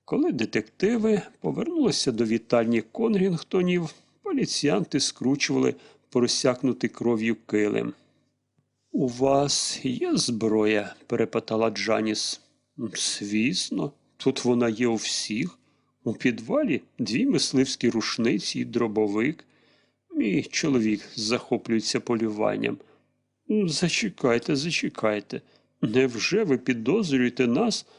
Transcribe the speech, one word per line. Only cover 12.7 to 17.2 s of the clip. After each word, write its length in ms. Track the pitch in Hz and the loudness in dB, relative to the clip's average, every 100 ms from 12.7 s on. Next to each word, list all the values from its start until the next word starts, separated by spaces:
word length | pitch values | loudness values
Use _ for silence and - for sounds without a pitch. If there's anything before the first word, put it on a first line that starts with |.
| - 117 | -12 -10
«Звісно, 1000 | - - - 101 107 117 185 - - 147 - _ - | -6 -4 -4 -4 0 0 -2 -4 -4 -4 -6 _ -4
тут 280 | 131 131 | -2 0
вона 240 | 120 123 120 | 2 2 2
є 180 | 110 123 | 2 0
у 80 | |
всіх. 640 | 113 - - - 107 175 - _ _ _ _ | 0 -2 -6 -4 -4 -6 -10 _ _ _ _
У 100 | 131 | -6
підвалі 680 | 110 127 113 113 254 285 131 - - | -2 -2 -2 -2 0 0 -2 -4 -8
дві 280 | 113 117 | -4 0